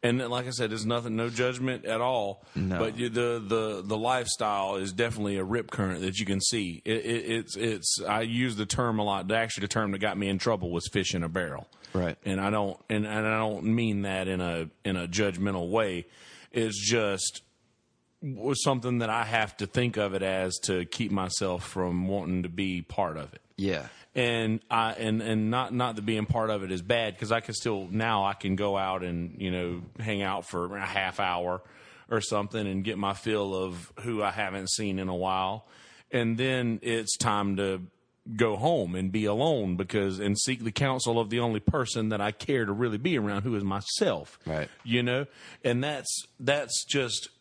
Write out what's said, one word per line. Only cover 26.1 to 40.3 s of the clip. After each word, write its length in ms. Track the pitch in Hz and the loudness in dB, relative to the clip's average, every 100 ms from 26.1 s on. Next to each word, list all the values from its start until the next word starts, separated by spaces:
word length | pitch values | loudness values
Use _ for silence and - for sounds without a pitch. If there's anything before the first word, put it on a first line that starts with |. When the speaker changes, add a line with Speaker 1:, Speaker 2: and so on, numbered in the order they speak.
| 110 | 0
Speaker 1:
part 240 | 107 117 110 | 0 0 0
of 140 | 104 | 0
it 100 | 95 | -2
is 80 | 92 | -4
bad, 380 | 87 120 113 95 | 2 2 2 -4
'cause 120 | 107 | 0
I 100 | 113 | 0
can 120 | - | 0
still, 340 | 107 123 104 95 | -4 -2 -2 -2
now 340 | 101 110 110 | 0 2 4
I 80 | 98 | 2
can 240 | 101 98 95 | 0 0 2
go 220 | 104 98 | 2 2
out 240 | 95 95 | 0 -2
and, 320 | 90 87 85 - | -2 -4 -4 -4
you 120 | 95 | -4
know, 320 | 90 87 87 87 - | -2 -2 -4 -8 -8
hang 220 | 110 101 | -4 -2
out 240 | 98 98 85 | 0 -2 -4
for 260 | 90 90 | -4 -4
a 120 | 101 95 | -4 -2
half 340 | 98 95 - | 0 -2 0
hour 400 | 98 87 90 92 - - - - - | 0 0 -2 -4 -6 -20 -20 -20 -2
or 120 | 113 | -2
something 440 | 98 104 101 113 101 | 0 0 0 -2 -2
and 160 | 95 | -2
get 140 | 98 98 | -2 -2
my 160 | 98 | -2
fill 420 | 98 - 107 101 | -2 0 0 0
of 380 | 95 95 87 85 - | 0 -2 -6 -12 -10
who 220 | 113 110 | -6 -2
I 80 | 101 | -2
haven't 400 | 95 101 98 92 | 0 -4 -4 -4
seen 280 | - 104 95 | -2 0 -2
in 100 | 95 | -2
a 60 | |
while. 520 | 90 92 92 92 110 - - - - - | -2 0 0 0 -4 -10 -20 -20 -20 -4
And 280 | 127 117 113 | 0 0 2
then 400 | 131 131 120 113 | 0 2 0 -2
it's 360 | - 113 107 - | 0 -2 -2 0
time 380 | 120 104 101 98 | 2 2 2 2
to 260 | 98 92 90 _ _ _ - 110 | 0 -2 -6 _ _ _ -10 2
go 200 | 117 101 | 2 4
home 380 | 131 165 92 | 2 2 0
and 180 | 90 92 | 0 0
be 140 | 101 107 | 2 2
alone 500 | 107 147 147 98 90 | 2 2 2 2 0
because, 420 | 95 110 98 95 | 0 2 0 0
and 200 | 101 | 0